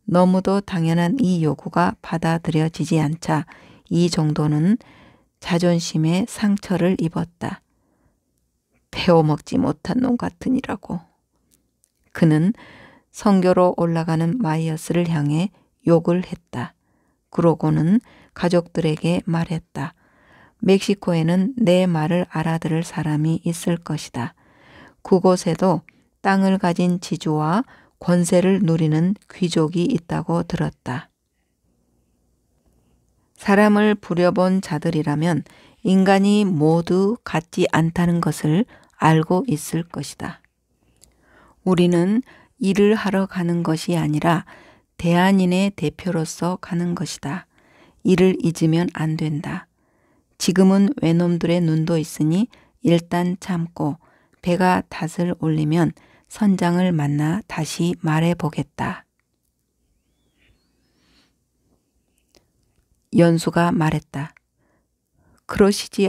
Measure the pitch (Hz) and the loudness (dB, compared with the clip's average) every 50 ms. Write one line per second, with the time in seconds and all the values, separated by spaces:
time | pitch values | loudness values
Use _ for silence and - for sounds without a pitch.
0 | - - 165 180 180 185 185 190 185 190 196 202 196 - 196 175 160 165 165 175 | -6 0 2 4 4 4 4 2 0 0 -2 -2 -2 -4 -4 -2 0 0 2 2
1 | 175 170 233 277 170 180 185 170 160 151 147 - - 170 - 175 175 185 - _ | 0 0 0 0 0 0 0 0 0 -2 -2 -4 -8 -6 -2 0 0 0 -2 _
2 | - - - 165 165 165 165 165 - 170 160 156 156 - - - 147 - 170 156 | -10 -8 -6 -4 -2 -2 -2 -2 -2 -2 0 0 0 0 -2 -4 -4 0 0 0
3 | 156 143 160 - - - 156 151 - - - - - - - - _ - - 170 | 0 -2 -4 -6 -4 -4 -2 -2 -4 -6 -14 -20 -20 -20 -20 -18 _ -2 0 2
4 | 175 170 - 175 156 151 151 151 151 151 147 151 160 190 214 - - - - - | 2 2 0 0 0 0 0 0 0 0 0 2 2 2 0 0 -2 -12 -20 -20
5 | - - _ _ _ _ _ - - - 180 170 180 175 175 170 165 - - 160 | -20 -20 _ _ _ _ _ -14 -6 -4 -2 0 2 2 0 0 -2 -2 -2 0
6 | 156 160 170 185 233 - - - 220 202 202 202 - - 190 160 175 180 190 - | 0 2 0 0 -2 -4 -4 -2 0 0 0 -2 -2 -4 -2 0 0 0 0 0
7 | 170 165 - 175 165 165 _ - - - 190 - _ _ _ _ _ _ _ _ | -2 -4 -4 -4 -8 -8 _ -10 -10 -10 -10 -12 _ _ _ _ _ _ _ _
8 | _ _ _ _ _ _ _ _ _ _ _ _ _ _ _ _ _ - - - | _ _ _ _ _ _ _ _ _ _ _ _ _ _ _ _ _ -14 -8 -4
9 | - 190 170 165 156 151 147 - - - - - - 143 147 _ - - - 254 | 2 4 4 4 4 2 0 -2 -4 -4 -2 -2 -2 -2 -4 _ -6 -4 -2 -2
10 | 254 254 240 240 - - - - - 254 262 254 - - - 202 - - - 175 | 0 0 -2 -2 -4 -6 -8 -8 -6 -4 -4 -4 -4 -6 -10 -10 -10 -10 -12 -12
11 | - _ _ _ _ _ _ _ _ _ _ _ _ _ _ _ _ _ _ _ | -12 _ _ _ _ _ _ _ _ _ _ _ _ _ _ _ _ _ _ _
12 | _ _ - - 175 160 151 151 160 196 233 - - - - - - - - _ | _ _ -2 2 2 4 4 4 2 0 -2 -4 -10 -20 -20 -20 -20 -20 -20 _
13 | _ _ - - - 214 196 190 175 185 180 185 180 180 180 - 170 170 165 165 | _ _ -10 -2 0 2 2 4 4 4 4 4 4 2 2 0 -2 -2 0 -2
14 | 160 170 160 160 165 170 170 254 196 160 156 160 160 160 156 156 - - 165 170 | -2 -2 -2 0 0 -2 -2 -2 -2 -2 -2 -2 -2 -4 -6 -6 -6 -4 -2 -2
15 | 175 170 165 151 147 143 147 160 185 208 _ _ _ _ _ _ - 165 170 165 | 0 0 0 0 0 0 0 0 -2 -4 _ _ _ _ _ _ 2 2 2 4
16 | 165 180 175 180 180 - 175 - _ - - 120 120 - _ _ _ _ _ _ | 4 2 -2 -2 -2 -6 -12 -16 _ -12 -10 -10 -10 -10 _ _ _ _ _ _
17 | _ _ _ _ _ _ - - 170 170 151 156 - 156 151 156 156 170 202 247 | _ _ _ _ _ _ -4 0 2 2 2 2 0 0 0 2 2 2 2 0
18 | - - - - - _ - - - - 180 175 170 - - - 165 156 156 - | 0 -4 -20 -20 -20 _ -10 -4 -2 0 0 0 0 -2 -6 -4 -2 -2 -2 -2
19 | - 165 175 180 - - 165 165 165 - 165 165 - _ - 151 139 - - _ | -2 -2 -2 -2 -2 -2 -2 -2 -2 -4 -6 -8 -8 _ -12 -12 -12 -12 -12 _
20 | _ _ _ _ _ _ _ - - _ _ - - 185 190 196 - - 202 - | _ _ _ _ _ _ _ -20 -20 _ _ -4 2 2 2 2 2 0 -2 -2
21 | - 190 175 165 156 165 175 190 185 240 269 - 226 165 180 180 185 185 170 156 | -2 -2 0 0 2 2 2 2 0 0 0 0 2 4 4 4 2 2 0 0
22 | 156 156 170 180 175 - - 156 156 165 165 165 - 156 160 160 165 - - 165 | 0 0 0 -2 -2 -4 -4 -4 -2 -2 -2 -2 -2 -2 -2 -2 -4 -6 -6 -6
23 | 151 151 151 151 151 160 165 - - 170 165 - - 180 170 165 - - 156 147 | -4 -2 -2 0 0 0 -2 -2 -2 -4 -6 -4 -2 -4 -4 -4 -4 -8 -8 -8
24 | - - - 123 117 - - _ _ _ _ _ _ - - - - - _ _ | -8 -10 -10 -8 -10 -10 -10 _ _ _ _ _ _ -20 -20 -20 -20 -20 _ _
25 | - - 196 180 185 185 180 180 - 180 160 - 180 190 160 180 - - _ _ | -2 0 2 4 4 4 2 2 0 -2 -2 0 0 0 0 -2 -4 -10 _ _
26 | _ _ _ _ - 196 196 196 190 190 190 190 - 175 175 190 180 180 180 180 | _ _ _ _ -2 0 2 2 2 2 0 2 0 0 0 2 0 0 0 -2
27 | - - 170 147 - 165 151 151 151 156 175 220 269 _ - - _ _ _ - | -4 -8 -8 -6 -4 -4 -2 -2 -2 0 -2 -2 -2 _ -12 -20 _ _ _ -8
28 | - - 180 175 175 165 190 180 175 185 196 185 - 165 165 160 160 151 156 156 | -2 0 2 2 2 2 2 4 4 4 2 2 2 2 2 2 2 2 2 2
29 | 170 180 208 - _ _ - - 180 170 - 160 156 151 175 170 175 - 247 - | 2 0 -2 -4 _ _ -8 -4 -4 -2 0 0 0 0 0 -2 -2 0 -2 -4
30 | - - 160 156 165 - 165 170 170 170 - 165 156 156 - _ - 127 127 - | -4 -4 -6 -6 -4 -2 -2 -4 -4 -4 -4 -4 -4 -6 -6 _ -10 -10 -10 -10
31 | - _ _ _ _ _ _ _ _ _ _ _ _ _ _ _ _ _ _ _ | -10 _ _ _ _ _ _ _ _ _ _ _ _ _ _ _ _ _ _ _
32 | _ _ _ _ _ _ _ _ _ _ _ _ _ _ _ _ _ _ _ _ | _ _ _ _ _ _ _ _ _ _ _ _ _ _ _ _ _ _ _ _
33 | _ _ _ _ _ _ _ - - - 196 202 214 214 208 208 214 214 208 - | _ _ _ _ _ _ _ -8 -2 2 4 4 6 6 4 4 4 2 0 -2
34 | - - 175 170 175 175 - - 185 185 185 190 - - 160 143 - 165 160 151 | -4 -4 -2 2 2 2 2 2 0 2 0 -2 -2 -4 -6 -4 -4 -2 -2 -2
35 | 151 147 147 147 160 175 170 - - - - - - _ _ _ - 175 190 190 | -2 -2 -2 0 0 0 0 -2 -4 -8 -18 -20 -20 _ _ _ -2 2 4 4
36 | 190 190 196 196 196 202 202 208 208 185 175 143 151 156 160 170 170 - 175 185 | 4 4 4 4 4 4 2 2 2 0 0 2 2 2 2 2 0 0 0 2
37 | 196 202 240 - - - - 160 - - - 185 180 - - 156 165 165 165 180 | 2 0 -2 -4 -8 -6 -6 -6 -6 -6 -2 -2 -2 0 0 0 0 0 0 0
38 | 175 175 175 170 170 160 143 - - 151 156 185 247 _ - - _ _ _ - | 0 0 0 0 -2 -2 -4 -2 -2 0 0 0 0 _ -6 -20 _ _ _ 0
39 | - 156 160 160 156 - 180 185 277 247 151 147 - - - 165 165 165 - - | 2 2 4 4 2 0 -2 -2 0 -2 -4 -6 -6 -6 -8 -8 -8 -8 -10 -12
40 | 143 - - - - 180 - - _ _ _ _ _ _ _ _ _ _ _ _ | -12 -12 -14 -14 -14 -14 -14 -16 _ _ _ _ _ _ _ _ _ _ _ _
41 | _ _ _ _ _ _ _ _ _ _ _ _ - 185 185 170 180 175 175 170 | _ _ _ _ _ _ _ _ _ _ _ _ 0 0 2 4 4 4 4 2
42 | 175 190 214 247 - - - - _ _ _ - 240 190 196 208 202 208 220 214 | 2 2 0 -2 -2 -6 -14 -20 _ _ _ -4 -2 0 2 4 4 4 4 2
43 | - 208 202 196 196 190 - 185 170 170 175 175 170 170 160 160 - - 175 160 | 0 -2 -2 -2 -2 -2 -4 -4 -2 -2 -2 -2 0 -2 -2 -2 -2 -2 -2 -2
44 | 156 151 151 147 - 165 165 170 - - - - - - - _ _ _ _ - | 0 0 -2 0 0 0 0 0 -2 -8 -18 -20 -20 -20 -20 _ _ _ _ -4
45 | - 170 170 175 180 190 196 190 185 180 180 185 196 202 196 - 156 147 147 - | 0 2 2 4 4 4 4 2 2 2 0 0 0 -2 -4 -4 -6 -6 -6 -6
46 | - 185 165 165 156 - - - 170 175 185 - - - 180 170 175 175 175 - | -8 -4 -4 -4 -4 -6 -6 -6 -6 -6 -6 -6 -8 -6 -4 -4 -2 -4 -4 -6
47 | 160 - - - - 139 139 180 - _ _ _ _ _ _ _ _ _ _ _ | -6 -8 -10 -10 -10 -10 -10 -10 -12 _ _ _ _ _ _ _ _ _ _ _
48 | - - 185 175 190 185 180 - - 165 160 - 165 160 160 165 175 - - - | 2 2 4 6 4 4 2 2 -2 -2 -2 0 0 2 2 2 0 -2 -4 -4
49 | 156 160 156 160 160 151 147 147 175 - 160 180 - _ _ _ _ _ _ _ | -4 -4 -2 -4 -4 -4 -4 -6 -8 -8 -10 -10 -12 _ _ _ _ _ _ _
50 | _ _ _ _ _ _ _ - - - 190 185 190 190 196 196 202 202 302 - | _ _ _ _ _ _ _ -4 -2 0 4 4 6 6 6 4 4 2 0 0
51 | - 165 165 170 175 175 175 170 170 165 170 180 175 160 160 160 156 165 170 160 | 0 0 2 2 2 0 0 0 0 0 0 2 2 2 0 0 0 0 -2 -2
52 | 147 - - - 151 156 165 190 233 - _ _ _ _ _ _ - 202 170 170 | -2 -4 -4 -2 0 0 2 0 -2 -2 _ _ _ _ _ _ 0 2 2 2
53 | 170 - 180 175 180 180 180 - - - 180 170 165 170 - - 156 147 143 - | 0 -2 -4 -2 -2 -2 -4 -6 -6 -6 -4 -4 -6 -6 -6 -6 -4 -4 -4 -8
54 | _ _ _ _ _ _ _ _ - 180 175 175 185 185 180 185 - - - - | _ _ _ _ _ _ _ _ -2 -2 0 2 2 2 2 0 -2 -6 -10 -8
55 | 165 160 - - 175 180 180 175 - 160 156 156 151 151 160 170 165 156 - _ | -8 -8 -4 -4 -4 -4 -4 -2 -2 -2 0 0 0 0 2 2 0 0 -2 _
56 | _ _ _ _ _ - - - 214 202 190 180 180 175 175 175 185 185 175 156 | _ _ _ _ _ -14 -6 0 2 2 2 2 2 0 2 2 0 0 0 0
57 | 143 143 147 147 151 156 170 214 - - - - 151 - - - 170 175 180 - | 0 0 0 0 0 -2 -2 -4 -6 -8 -8 -8 -6 -6 -4 -4 -2 -2 -2 -2
58 | - 160 156 160 165 170 175 170 160 147 - - 139 _ - - 131 131 185 - | -2 -2 0 2 2 0 0 -2 -4 -6 -4 -6 -8 _ -8 -8 -8 -8 -8 -12
59 | - _ _ _ _ _ _ _ _ _ _ _ _ _ _ _ _ _ _ _ | -16 _ _ _ _ _ _ _ _ _ _ _ _ _ _ _ _ _ _ _
60 | _ _ _ _ _ _ _ _ _ _ _ _ _ _ _ _ _ _ _ _ | _ _ _ _ _ _ _ _ _ _ _ _ _ _ _ _ _ _ _ _
61 | _ _ _ _ _ _ _ _ _ _ _ _ _ _ _ _ _ _ _ _ | _ _ _ _ _ _ _ _ _ _ _ _ _ _ _ _ _ _ _ _
62 | _ _ _ _ _ _ _ _ _ _ _ _ _ _ _ _ _ _ _ _ | _ _ _ _ _ _ _ _ _ _ _ _ _ _ _ _ _ _ _ _
63 | _ - - - 170 170 165 165 - 165 165 175 170 170 175 170 156 156 156 151 | _ -2 2 4 4 4 4 2 0 -2 0 0 0 0 0 0 0 -2 -2 -4
64 | - _ - 139 147 160 _ _ _ _ _ _ _ _ _ _ _ _ _ _ | -8 _ -12 -12 -12 -12 _ _ _ _ _ _ _ _ _ _ _ _ _ _
65 | _ _ _ _ _ _ _ _ _ - - - 202 196 208 - - - - - | _ _ _ _ _ _ _ _ _ -6 2 2 4 4 2 -2 -6 -8 -4 -2
66 | 196 | -2